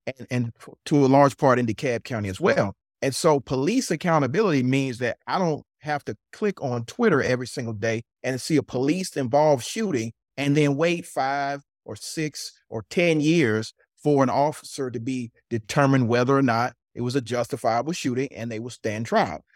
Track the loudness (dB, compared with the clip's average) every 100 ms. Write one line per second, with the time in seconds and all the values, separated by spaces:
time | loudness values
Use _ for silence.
0 | -12 -12 -4 -4 -4 -8 -20 -14 0 4
1 | 6 6 6 4 2 4 2 -2 -2 -4
2 | -4 -6 -6 -2 0 2 0 -4 _ -6
3 | -4 0 2 2 0 -2 0 0 -2 -2
4 | 2 2 2 0 2 2 2 0 0 -4
5 | -4 -6 -4 -2 0 -2 -8 _ -8 -6
6 | -8 -12 _ -6 -4 -4 -4 -4 -6 0
7 | 4 4 2 -2 -4 -8 -8 -4 -2 -2
8 | -6 _ -6 -4 0 0 0 -2 0 -2
9 | -4 -6 0 4 4 2 0 -4 -2 -2
10 | -4 -10 _ -4 0 4 4 2 0 0
11 | -4 -4 -2 -2 -4 -6 -12 _ -16 -14
12 | -10 -6 -6 -8 -14 -16 -12 -12 -4 0
13 | 2 4 2 4 2 0 -4 -14 _ _
14 | 2 4 4 2 0 -4 -12 -8 -8 -6
15 | -6 -6 -8 _ -8 -6 -2 2 4 4
16 | 4 2 4 4 4 2 0 -6 _ -8
17 | -4 -4 -4 -4 -4 -4 -2 -2 -2 -4
18 | -4 -4 -6 -8 -10 -8 -10 -8 -6 -6
19 | -2 0 0 -6 _